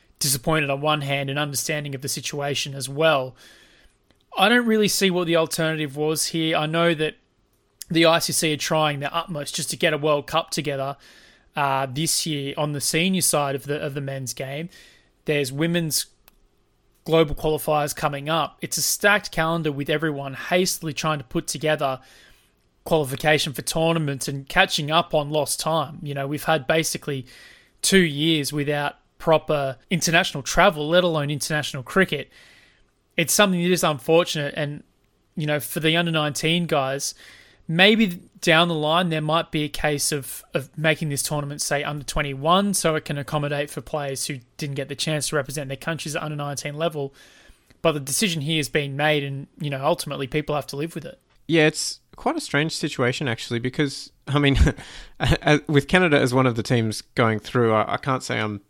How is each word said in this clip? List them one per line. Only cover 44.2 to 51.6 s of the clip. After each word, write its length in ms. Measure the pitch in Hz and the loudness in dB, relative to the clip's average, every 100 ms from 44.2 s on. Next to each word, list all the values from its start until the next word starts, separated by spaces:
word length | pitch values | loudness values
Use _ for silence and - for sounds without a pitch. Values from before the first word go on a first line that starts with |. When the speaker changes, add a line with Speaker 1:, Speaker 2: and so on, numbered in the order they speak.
| - | -6
Speaker 1:
who 100 | 135 - - | -8 -12 -10
didn't 180 | 147 139 | -8 -6
get 140 | 139 | -6
the 60 | 143 | -4
chance 340 | 160 151 - | -2 -2 0
to 60 | 151 | -2
represent 340 | 135 147 135 | -2 -6 -8
their 80 | 135 | -8
countries 380 | 165 156 151 156 | -6 -6 -6 -6
at 60 | |
under 140 | 156 147 | -6 -6
nineteen 400 | 143 139 147 147 | -6 -6 -8 -4
level. 400 | 165 151 139 - - _ - - _ _ | -4 -2 -8 -10 -20 _ -20 -20 _ _
But 120 | 165 | 0
the 60 | 147 | 0
decision 420 | 135 - 208 165 | -2 0 0 0
here 160 | 143 160 | 0 0
has 120 | 143 | 0
been 260 | 156 139 139 | -2 -2 0
made, 280 | 151 147 | 2 2
and, 240 | 139 139 139 - | 0 -8 -10 -8
you 120 | 147 | -6
know, 120 | 135 | 0
ultimately 440 | 147 170 147 139 135 | 0 0 -2 -6 -2
people 260 | 151 147 | -2 -2
have 140 | 147 - | -4 -4
to 80 | 139 | -8
live 180 | 165 | -8
with 120 | 151 - | -8 -12
it. 120 | - _ _ - | -18 _ _ 2
Speaker 2:
Yeah, 200 | 160 | 4